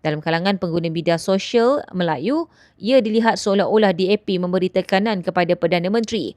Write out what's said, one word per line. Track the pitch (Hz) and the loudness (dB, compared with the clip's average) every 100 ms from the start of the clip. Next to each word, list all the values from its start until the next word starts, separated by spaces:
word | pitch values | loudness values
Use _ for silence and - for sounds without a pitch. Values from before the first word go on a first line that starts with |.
Dalam | 156 151 | -4 -4
kalangan | 165 165 190 196 | -2 -2 -2 -2
pengguna | 175 170 165 | -2 -2 -2
media | 165 165 170 | -2 -2 -2
sosial | - 196 - 233 240 285 - | 0 -2 0 2 2 0 -4
Melayu, | 185 170 143 175 302 320 _ _ _ | -4 -2 -2 -2 -2 -4 _ _ _
ia | 202 262 | 2 2
dilihat | 220 220 226 185 | 4 2 2 0
seolah-olah | 214 196 160 214 208 | 0 0 2 4 2
D | 170 185 | 2 0
A | 208 | 0
P | - 180 | 0 -2
memberi | 180 180 180 | 0 0 0
tekanan | 190 - 190 214 196 | -2 0 0 0 -2
kepada | 175 175 170 | -2 0 0
Perdana | 175 170 175 180 | 0 2 0 0
Menteri. | 226 220 226 113 | -2 -2 -4 -6